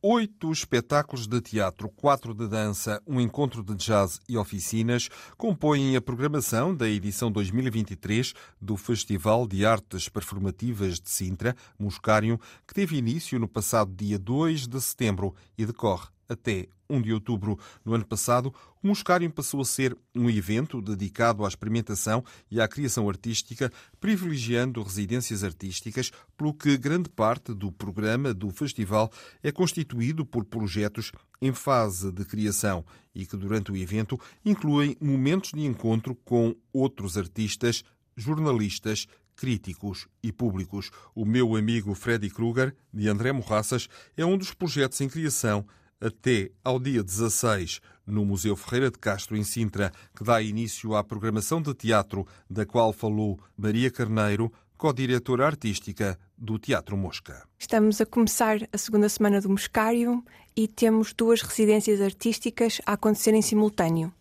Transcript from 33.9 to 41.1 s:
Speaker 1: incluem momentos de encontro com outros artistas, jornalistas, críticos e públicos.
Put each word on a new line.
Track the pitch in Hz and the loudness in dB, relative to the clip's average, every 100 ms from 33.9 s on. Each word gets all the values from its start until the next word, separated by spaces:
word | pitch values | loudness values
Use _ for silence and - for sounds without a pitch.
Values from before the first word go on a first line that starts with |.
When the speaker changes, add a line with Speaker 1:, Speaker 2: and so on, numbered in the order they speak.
| 107 107 127 - - | -4 -2 -6 -10 -6
Speaker 1:
incluem | 208 196 151 147 143 - | 0 0 2 2 2 0
momentos | 151 135 131 185 - | 0 2 2 0 -2
de | 151 | -4
encontro | 147 113 113 113 131 123 | -4 0 0 0 -2 -10
com | - 120 117 - _ | 0 2 2 -2 _
outros | 135 131 - 98 95 | 0 0 -2 -6 -4
artistas, | 87 98 107 - 120 117 - _ _ | -6 -4 -4 0 0 -2 -8 _ _
jornalistas, | - 110 156 151 120 104 - 110 107 - _ _ | -10 -4 0 2 2 0 -4 -4 -6 -6 _ _
críticos | - 131 110 - 87 101 92 - _ | -8 -2 -2 -4 -8 -8 -8 -14 _
e | 117 | -8
públicos. | - 120 95 92 101 - - - | -2 -2 -2 -6 -8 -10 -16 -16